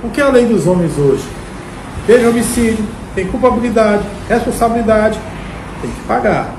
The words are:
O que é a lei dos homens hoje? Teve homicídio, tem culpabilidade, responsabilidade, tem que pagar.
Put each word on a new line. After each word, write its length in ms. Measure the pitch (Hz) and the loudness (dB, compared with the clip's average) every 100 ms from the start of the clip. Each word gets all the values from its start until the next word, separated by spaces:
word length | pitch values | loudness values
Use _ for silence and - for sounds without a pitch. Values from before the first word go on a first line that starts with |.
O 60 | 240 | -6
que 120 | - | 0
é 20 | |
a 60 | 277 | 4
lei 160 | 254 240 | 4 4
dos 200 | 214 151 | 2 2
homens 300 | 185 165 143 | 2 0 2
hoje? 260 | 139 127 - - - - - - - - - | 2 2 -2 -12 -14 -14 -14 -14 -12 -8 4
Teve 200 | 240 233 | 4 6
homicídio, 580 | 233 214 - 233 214 208 - - | 2 0 0 0 0 -4 -6 -8
tem 140 | 196 185 | -6 -4
culpabilidade, 760 | 226 247 214 233 208 214 208 202 - - | 2 2 2 0 2 2 2 -2 -8 -2
responsabilidade, 880 | 226 233 233 233 233 214 214 214 214 - - - - - - | -2 0 0 0 2 2 4 2 0 -8 -12 -12 -12 -12 -10
tem 100 | - | -10
que 100 | - - | -10 -4
pagar. 460 | 233 226 156 110 | 0 0 0 -4